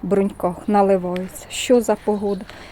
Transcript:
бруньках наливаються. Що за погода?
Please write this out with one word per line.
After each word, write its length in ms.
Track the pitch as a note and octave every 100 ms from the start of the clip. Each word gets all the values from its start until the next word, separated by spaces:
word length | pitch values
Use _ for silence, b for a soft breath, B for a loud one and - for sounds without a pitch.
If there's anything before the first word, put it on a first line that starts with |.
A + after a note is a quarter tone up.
бруньках 520 | F3+ G3 G3 - F3+ F3 -
наливаються. 760 | G#3 G3 F#3+ F3+ F3+ F#3 - -
Що 320 | - - B3
за 140 | G#3+ G#3+
погода? 460 | - G#3 G#3 G3 - B B